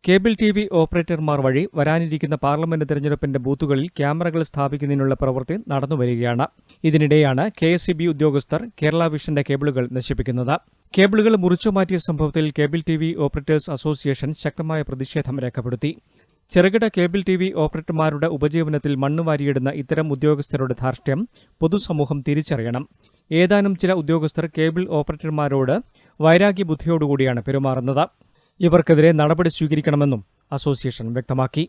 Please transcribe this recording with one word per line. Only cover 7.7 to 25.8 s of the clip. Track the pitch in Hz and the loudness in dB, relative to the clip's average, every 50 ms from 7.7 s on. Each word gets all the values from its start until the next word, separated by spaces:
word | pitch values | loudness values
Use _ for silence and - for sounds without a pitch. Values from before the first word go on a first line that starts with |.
| 175 | 2
എസ് | 170 - - | 2 0 -2
ഇ | 175 151 | -2 0
ബി | 170 170 | 0 0
ഉദ്യോഗസ്ഥർ | 156 139 151 151 139 143 - _ 147 165 233 240 _ - | 0 2 2 2 2 0 -2 _ -4 -4 -4 -8 _ -2
കേരള | 151 151 160 165 170 165 151 | 0 0 2 2 0 0 -2
വിഷന്റെ | 147 - - 151 139 139 - | -4 -4 -2 -2 -2 0 0
കേബിളുകൾ | 139 135 147 147 131 131 123 123 127 | -2 0 0 -2 0 -2 -4 -2 -4
നശിപ്പിക്കുന്നത്. | 127 113 - - - 113 131 120 127 123 123 151 - _ _ _ _ _ _ - | -6 -4 -2 -4 -2 -2 -2 -2 -2 0 -2 -2 -4 _ _ _ _ _ _ 4
കേബിളുകൾ | 196 190 202 208 214 208 196 180 | 4 4 6 6 4 4 4 4
മുറിച്ചുമാറ്റിയ | 190 175 180 180 175 - 220 196 196 190 175 190 170 - | 4 4 2 2 2 0 0 2 0 0 0 -2 -4 -2
സംഭവത്തിൽ | - 160 143 156 147 - 160 156 151 143 - | -4 -2 0 -2 0 0 0 -2 0 0 0
കേബിൾ | 147 147 151 170 156 | 0 0 0 -2 -2
ടി | - 160 151 | -2 -2 0
വി | 160 160 170 170 151 | 0 -2 0 0 -2
ഓപ്പറേറ്റേഴ്സ് | 143 - 151 139 - 156 151 - - 147 | -2 -2 -4 -2 0 0 0 0 -4 -8
അസോസിയേഷൻ | 127 - 151 151 - - 143 135 - 135 135 156 - - | -4 -2 -4 -4 -2 -2 -4 -2 -2 -4 -6 -6 -4 -6
ശക്തമായ | 151 - - 160 160 160 156 143 - | -6 -6 -4 -6 -4 -4 -4 -4 -6
പ്രതിഷേധം | 135 127 131 - - 156 143 127 131 139 127 | -6 -8 -8 -6 -4 -4 -4 -4 -6 -4 -6
രേഖപ്പെടുത്തി. | 123 - 139 110 127 123 107 - 147 - - _ _ _ _ _ _ _ _ _ _ | -4 -6 -6 -6 -4 -6 -4 -4 -6 -6 -8 _ _ _ _ _ _ _ _ _ _
ചെറുകിട | - 180 175 190 190 226 226 214 - | 4 4 4 4 2 0 0 0 0
കേബിൾ | 185 175 175 175 202 185 | 0 0 0 0 -2 0
ടി | 190 185 175 | 0 0 0
വി | 185 196 180 165 151 | 0 -2 0 -2 -2
ഓപ്പറേറ്റർമാരുടെ | 156 - 165 156 - 170 156 156 156 147 143 151 165 170 | -2 -2 -8 -8 -4 -2 0 0 0 0 0 -2 -2 -2
ഉപജീവനത്തിൽ | 139 147 151 147 165 160 151 151 147 - 147 143 131 139 | -2 -2 0 0 0 -2 0 -2 -2 -2 -2 -2 0 0
മണ്ണ് | 143 151 165 165 | -2 0 -2 0
വാരിയിടുന്ന | 160 151 143 143 143 135 131 127 135 151 156 | -2 -2 0 0 -2 0 0 -2 -2 -4 -6
ഇത്തരം | 131 - 160 156 160 156 139 | -6 -4 -2 -2 -2 -2 -2
ഉദ്യോഗസ്ഥരുടെ | 131 143 151 151 143 143 - - 139 135 127 123 - 127 | 0 2 0 0 0 -2 -6 -4 -4 -2 -4 -4 -2 -2
ധാർഷ്ട്യം | 131 127 - _ 143 135 160 226 - _ - _ _ _ _ | -4 -4 -4 _ -4 -2 -2 -4 -8 _ -20 _ _ _ _
പൊതുസമൂഹം | 160 165 185 202 - - 170 151 147 - 151 143 127 151 | 0 0 0 0 -2 -2 -2 -2 -2 -2 -2 -4 -2 -2
തിരിച്ചറിയണം. | 147 151 151 - 151 123 113 120 120 123 139 _ _ _ _ _ _ _ _ _ | -2 -2 -2 -2 -4 -4 -2 -4 -4 -6 -8 _ _ _ _ _ _ _ _ _
ഏതാനും | 156 165 180 175 208 202 202 202 196 170 | 2 2 4 4 4 2 4 2 0 0
ചില | - 180 190 180 151 | 0 0 2 0 2
ഉദ്യോഗസ്ഥർ | 143 165 165 156 151 - - 160 160 _ | 0 0 0 0 -2 -2 -4 -6 -4 _
കേബിൾ | 160 156 160 160 180 185 190 175 147 | 0 0 0 0 -2 -4 -2 -2 -4
ഓപ്പറേറ്റർമാരോട് | 147 - 156 151 - 160 151 147 147 139 139 135 131 127 151 220 | -2 -4 -8 -6 -6 -4 -2 -2 -2 0 0 0 2 2 0 -2